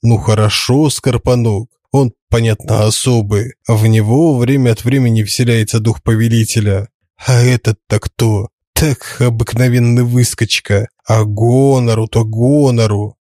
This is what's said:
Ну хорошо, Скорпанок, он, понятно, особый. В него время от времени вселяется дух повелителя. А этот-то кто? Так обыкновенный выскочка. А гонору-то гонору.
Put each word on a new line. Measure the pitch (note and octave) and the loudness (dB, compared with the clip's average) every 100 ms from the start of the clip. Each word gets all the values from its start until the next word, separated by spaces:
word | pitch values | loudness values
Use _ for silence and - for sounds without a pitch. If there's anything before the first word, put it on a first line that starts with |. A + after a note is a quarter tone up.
Ну | A#2 A2+ | 2 0
хорошо, | G2+ G#2+ G#2+ - - B2+ D3+ | 0 0 0 -2 -2 0 0
Скорпанок, | - - B2 - B2 A2+ G2+ A#2 _ _ | -2 -4 -2 0 0 0 -2 -8 _ _
он, | C#3 C3 - _ | -2 -2 -4 _
понятно, | A#2 A#2 G#2+ - A2 G#2+ | -2 0 -2 -2 0 0
особый. | A2+ - A#2+ G2+ G#2 A2+ - - | -2 0 0 0 -4 -4 -12 -2
В | A2 A2 | 0 2
него | A2 G#2+ B2+ E3 C3+ | 2 2 2 2 2
время | A#2+ C#3 B2+ | 0 2 2
от | A2+ | 0
времени | B2 C#3 B2 A2+ | 0 0 2 0
вселяется | G#2 - A#2+ A#2 G#2+ A#2+ | -2 -2 0 0 0 -2
дух | A2 A2 | -2 -2
повелителя. | - A2 A2+ A2+ A2+ - G#2 F#2+ G#2+ _ _ _ - | -2 0 2 0 0 -2 -2 -2 -6 _ _ _ 0
А | B2 | 2
этот-то | B2 B2 - G#2+ _ G#2 | 2 2 -2 -6 _ -4
кто? | - _ A2+ G#2 G#2+ _ _ | -4 _ -2 -2 -6 _ _
Так | - D#3+ C3+ - - | -2 -2 -2 -8 -2
обыкновенный | B2 A2+ A2+ A2+ B2+ B2 A#2+ A#2+ | -2 0 -4 0 0 2 2 2
выскочка. | B2 B2 A#2 - A2+ - - G2+ A2 _ - | 2 2 0 -2 -4 -4 -2 -2 -2 _ -2
А | A2 | 0
гонору-то | G#2+ G2+ A#2 B2+ C#3 C3+ A#2+ A2 A2 B2 | 0 0 0 2 2 2 0 -2 -2 -2
гонору. | A2 A2 B2 D3 C#3+ A#2+ A2 G#2 G#2 - | -2 0 0 2 2 2 0 -2 -6 -12